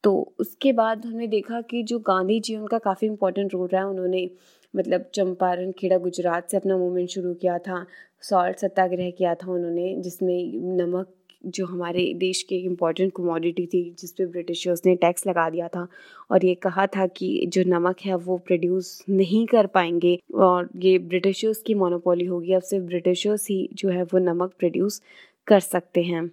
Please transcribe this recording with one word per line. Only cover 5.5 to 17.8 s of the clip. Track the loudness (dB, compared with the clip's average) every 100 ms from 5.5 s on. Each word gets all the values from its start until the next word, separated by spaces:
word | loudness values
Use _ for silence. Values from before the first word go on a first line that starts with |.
| 0 -4
खेड़ा | -4 2 2
गुजरात | 0 -2 -2 -2 -2
से | -2
अपना | 0 0
movement | 0 -2 -4
शुरू | -4 -6
किया | -2 -2 -2
था, | -4 -8 -10 -20 -20 _
सॉल्ट | 0 2 2 0
सत्याग्रह | -2 2 2 0 -4
किया | 0 0
था | 0 -2
उन्होंने, | -4 -2 -2 -4 -4
जिसमें | -8 -4 -2 -2 -4
नमक | -6 -2 0 0 -2 -4 _ _ _ -10
जो | -6 -6
हमारे | -6 -4 -2 -2
देश | 0 -2 -2
के | -4 -4
इंपॉर्टेंट | -4 -2 -2 2 -2 0
commodity | -2 0 -2 -4 -2
थी, | -2 -2 -12
जिस | -18
पे | -6 -4
Britishers | -4 -6 -4 -2 2 4
ने | 4
tax | 4 2 -2
लगा | 0 0
दिया | -2 -6
था | -8 -8 -14 -20 -20 2
और | 4
ये | 4
कहा | 2 -2 0 0
था | 0 -2
कि | -2 -4 -2 0
जो | 2
नमक | 2 2